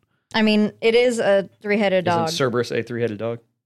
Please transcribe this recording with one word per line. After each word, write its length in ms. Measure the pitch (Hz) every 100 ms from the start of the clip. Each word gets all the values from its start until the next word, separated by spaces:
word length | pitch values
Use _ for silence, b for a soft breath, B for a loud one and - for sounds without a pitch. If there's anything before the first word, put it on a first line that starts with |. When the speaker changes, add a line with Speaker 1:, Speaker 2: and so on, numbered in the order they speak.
| _ _ _
Speaker 1:
I 80 | 220
mean, 300 | 220 214 208 -
it 140 | 226 226
is 240 | 247 233
a 300 | 180 196 185 _
three-headed 460 | 214 208 202 185 175
Speaker 2:
Isn't 120 | 170
Speaker 1:
dog. 100 | 160
Speaker 2:
Cerberus 400 | 165 135 117 117
a 100 | 135
three-headed 360 | 113 120 117 104
dog? 200 | 113 117 _ _